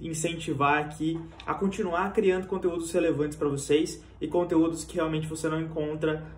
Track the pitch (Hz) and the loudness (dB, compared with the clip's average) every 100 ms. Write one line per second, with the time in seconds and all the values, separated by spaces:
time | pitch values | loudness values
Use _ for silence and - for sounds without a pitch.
0 | 165 160 165 165 - 135 143 151 151 - | -6 -2 -2 -2 -4 2 4 4 0 -2
1 | 160 165 - - - 147 196 190 185 170 | -2 -2 -6 -10 -6 -2 0 0 0 0
2 | 196 214 196 185 190 190 180 170 165 180 | 0 2 4 4 0 0 0 -2 -2 2
3 | 165 139 151 - 147 139 - 151 165 - | 2 2 0 0 -2 0 2 2 2 -4
4 | - - 156 175 175 165 165 160 - 175 | -14 -8 -2 0 4 4 4 2 -4 -2
5 | 160 156 156 156 160 160 160 160 151 156 | 0 0 -4 -4 -2 -2 -2 -4 -4 -2
6 | 160 156 - | 0 -2 -6